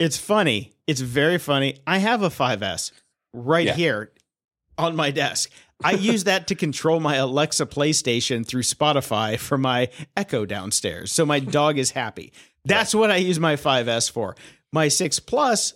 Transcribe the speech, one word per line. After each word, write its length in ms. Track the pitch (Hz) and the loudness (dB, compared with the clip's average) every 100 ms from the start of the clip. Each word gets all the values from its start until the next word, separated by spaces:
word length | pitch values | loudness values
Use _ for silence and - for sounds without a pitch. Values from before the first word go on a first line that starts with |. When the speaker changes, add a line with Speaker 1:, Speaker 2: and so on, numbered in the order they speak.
Speaker 1:
It's 160 | 165 135 | -2 -2
funny. 560 | - 214 170 107 - _ - | 0 2 2 0 -4 _ -4
It's 140 | 131 | -4
very 360 | 127 127 151 175 | -2 0 2 2
funny. 400 | - 139 135 131 - | 0 0 0 -2 -2
I 120 | 190 | 0
have 240 | 208 233 | 2 0
a 80 | 185 | 0
five 340 | - 127 107 | 0 0 0
S 260 | 101 82 - - _ _ _ | -4 -6 -10 -12 _ _ _
right 340 | 120 120 165 170 | -8 0 2 2
Speaker 2:
Yeah. 80 | |
Speaker 1:
here 380 | 139 165 107 110 _ _ _ _ _ _ - | 0 0 -2 -6 _ _ _ _ _ _ -4
on 200 | 165 160 | -2 0
my 160 | 143 | -2
desk. 400 | 143 139 101 - - _ - | 0 -2 -2 -6 -10 _ -4
I 60 | 156 | 0
use 320 | 196 208 226 | 2 2 2
that 220 | 185 190 - | 2 0 0
to 80 | |
control 460 | 196 160 - 160 165 | -2 -2 0 2 2
my 160 | 151 135 | 2 0
Alexa 500 | 131 139 151 - 147 | 0 0 0 0 -2
PlayStation 800 | 143 147 151 131 120 - 120 120 | 0 0 2 0 0 0 -2 -2
through 160 | 127 | -2
Spotify 760 | 120 - 151 143 - 107 110 113 | -2 0 2 2 0 -2 -2 -4
for 200 | - 139 | -4 -2
my 320 | 131 123 123 - 151 - | 0 0 -2 -4 -10 -6
Echo 300 | 202 127 101 | -4 -2 -4
downstairs. 680 | 101 95 - 101 85 98 | -6 -4 -4 -4 -6 -4
So 140 | - 147 | 0 2
my 120 | 143 | 0
dog 380 | 131 147 151 147 | 0 0 2 2
is 140 | 127 | -2
happy. 420 | 135 113 - - - - _ | -2 -6 -8 -16 -18 -20 _
That's 300 | - 202 214 | 0 0 2
Speaker 2:
Right. 60 | 214 | 2
Speaker 1:
what 80 | 220 | 4
I 60 | 185 | 4
use 220 | 180 165 | 2 2
my 180 | 165 143 | 2 2
five 300 | 147 131 117 | 2 2 2
S 220 | 117 - | 0 -2
for. 280 | 120 98 - - - _ | -4 -6 -8 -20 -20 _
My 160 | 156 151 | 0 2
six 320 | - 170 - | 2 0 -4
Plus, 540 | - 254 277 214 - | -2 0 2 2 -2